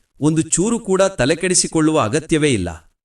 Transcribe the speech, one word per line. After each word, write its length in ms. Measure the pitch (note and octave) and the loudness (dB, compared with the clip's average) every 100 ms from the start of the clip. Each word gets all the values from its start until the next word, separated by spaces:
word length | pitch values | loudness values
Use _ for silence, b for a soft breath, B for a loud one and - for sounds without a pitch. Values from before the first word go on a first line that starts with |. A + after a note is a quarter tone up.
| _ - | _ -4
ಒಂದು 220 | C#3+ D#3+ | 0 0
ಚೂರು 380 | D#3 - G#3 A3+ | 0 -2 0 -2
ಕೂಡ 220 | A3+ F#3+ | 0 2
ತಲೆಕೆಡಿಸಿಕೊಳ್ಳುವ 1000 | G3 F#3+ B2 F3 F#3 F3 - E3 D#3 D#3 | 2 2 0 0 0 0 0 0 2 2
ಅಗತ್ಯವೇ 520 | A2 D3 - D#3+ D3 | 0 -2 0 0 2
ಇಲ್ಲ. 380 | A2+ F2 E2+ - _ | 0 -4 -10 -18 _